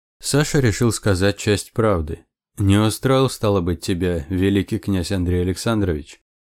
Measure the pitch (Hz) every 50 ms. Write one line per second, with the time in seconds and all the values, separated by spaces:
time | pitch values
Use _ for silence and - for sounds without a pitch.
0 | _ _ _ _ - - - 139 151 - - 151 127 117 101 - 120 117 104 -
1 | - 110 95 87 95 101 101 - - 110 104 95 - - _ - 110 110 98 85
2 | 78 73 - - - _ _ _ _ _ _ - 104 98 98 104 107 110 104 -
3 | - 131 135 131 135 127 - - - 104 101 98 85 90 87 - - - 98 85
4 | 92 90 87 82 69 - 95 90 92 98 101 98 90 - 113 104 - - 98 92
5 | 82 - 101 92 87 87 90 90 90 92 92 - - 120 113 107 98 92 78 73
6 | 71 - - _ _ _ _ _ _ _